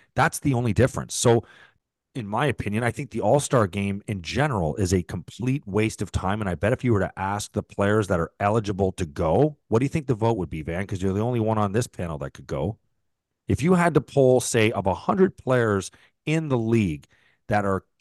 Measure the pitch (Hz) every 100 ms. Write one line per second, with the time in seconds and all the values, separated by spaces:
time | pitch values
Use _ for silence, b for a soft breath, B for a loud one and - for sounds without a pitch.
0 | b - 151 - 143 120 120 98 127 -
1 | 60 - 120 117 b b b b _ _
2 | _ 139 101 110 147 - 104 104 120 -
3 | 139 113 98 143 - 127 98 101 98 101
4 | - 101 80 98 151 107 78 - 90 95
5 | - 87 - - 123 143 104 98 110 -
6 | 101 - 92 107 98 85 101 127 123 104
7 | 90 - 95 104 - 104 - - 101 107
8 | 95 87 82 - 101 113 101 95 95 -
9 | 82 73 82 90 151 - _ 110 135 165
10 | 131 107 113 110 82 80 73 85 98 92
11 | 95 98 120 123 107 110 101 107 120 -
12 | 85 76 69 - 67 71 82 - _ _
13 | _ _ _ _ - 101 160 180 175 147
14 | - 143 131 127 - 120 110 101 95 87
15 | - 202 190 - 123 127 113 98 - b
16 | b b - 160 156 127 113 117 95 73
17 | - _ _ _ - 104 101 95 - _